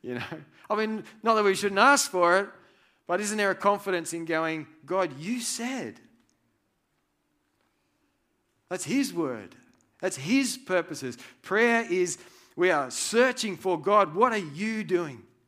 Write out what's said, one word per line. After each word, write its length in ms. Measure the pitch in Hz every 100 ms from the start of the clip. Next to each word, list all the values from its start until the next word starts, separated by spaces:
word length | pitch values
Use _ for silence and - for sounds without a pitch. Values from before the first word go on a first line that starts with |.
You 120 | 127
know, 260 | 123 - 156 147 _ -
I 60 | 214
mean, 260 | 220 220 - -
not 120 | 226
that 100 | 220
we 100 | 202
shouldn't 260 | 190 208 196
ask 300 | 247 285 -
for 280 | 185 170 185
it, 100 | 202 - _ _ _ _ -
but 140 | 180
isn't 180 | 208 214
there 120 | 202
a 60 | 185
confidence 560 | 202 202 202 180 160
in 100 | 165
going, 420 | 165 160 160 160 147 - 139
"God, 320 | 185 180 135
you 220 | 165 247
said"? 600 | 233 - 233 262 131 - _ _ _ _ _ _ _ _ _ _ _ _ _ _ _ _ _ _ _ _ _ _ _ _ _ _ _
That's 140 | 180
his 280 | 147 247 233
word. 420 | 175 151 117 92 - _ _ _ _
That's 160 | 185 156
his 400 | 143 262 254 -
purposes. 600 | - 185 165 147 131 117 - -
Prayer 440 | - 202 233 233 226
is, 300 | 180 180 139 - - _ -
we 140 | 180
are 200 | 156 131
searching 680 | - - 220 254 240 220 180
for, 240 | 190 170
"God, 340 | 156 208 185
what 180 | 165 247
are 60 | 220
you 440 | 165 143 214 220
doing? 400 | 175 175 160 120 - _